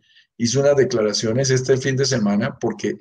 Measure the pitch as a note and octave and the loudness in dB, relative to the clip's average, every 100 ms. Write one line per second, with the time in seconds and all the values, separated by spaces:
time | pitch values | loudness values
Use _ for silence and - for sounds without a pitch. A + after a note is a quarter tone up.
0 | _ _ _ - A#2 C3 C#3 C#3 B2 A#2 | _ _ _ -6 -2 2 4 4 2 2
1 | G#2+ G2+ A2+ A#2+ C3+ C3 C3+ C3 C#3 C3 | -2 -2 -2 0 0 0 2 0 0 -2
2 | C3 B2+ G#2 G#2 C3+ - A2+ - G#2 G#2 | 0 0 0 0 -2 -4 -6 -4 -6 -6